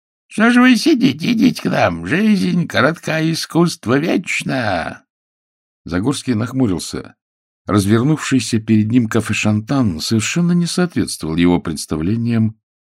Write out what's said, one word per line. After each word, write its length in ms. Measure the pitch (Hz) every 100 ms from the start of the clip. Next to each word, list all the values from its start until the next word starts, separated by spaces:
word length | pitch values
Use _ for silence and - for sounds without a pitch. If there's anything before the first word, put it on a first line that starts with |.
| _ _ _
"Что 220 | - 226
же 120 | 247
вы 140 | 254 226
сидите? 560 | - 277 - 151 165
Идите 300 | 233 - -
к 40 | -
нам! 400 | - 107 85 85
Жизнь 640 | 160 214 202 185 175 165
коротка, 640 | - 131 165 - 160 160
искусство 680 | 160 - 156 170 - 104 135
вечно!" 1080 | 170 233 165 - - 135 110 90 78 - _ _ _ _ _ _ _ _ -
Загорский 480 | 87 113 143 -
нахмурился. 840 | 110 117 127 123 82 - 67 55 _ _ _ _ _ -
Развернувшийся 920 | 98 95 113 135 151 - 131 113 113
перед 320 | 110 110 107
ним 160 | 123 110
кафе 260 | 117 -
"Шантан" 680 | 104 110 107 110 139 117 78
совершенно 500 | - 113 107 170 175
не 140 | 175 170
соответствовал 680 | - 175 - 85 - 78 80
его 240 | 87 87
представлениям 1000 | - 76 - 78 82 117 117 117 110 - _ _